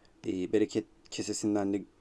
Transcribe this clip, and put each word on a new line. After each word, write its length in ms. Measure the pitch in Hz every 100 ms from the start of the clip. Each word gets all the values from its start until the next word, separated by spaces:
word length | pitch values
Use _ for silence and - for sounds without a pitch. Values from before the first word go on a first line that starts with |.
| - _ -
E, 260 | 92 90
bereket 320 | 107 107 110 - - -
kesesinden 640 | - 104 104 107 104 98
de 100 | 98 - _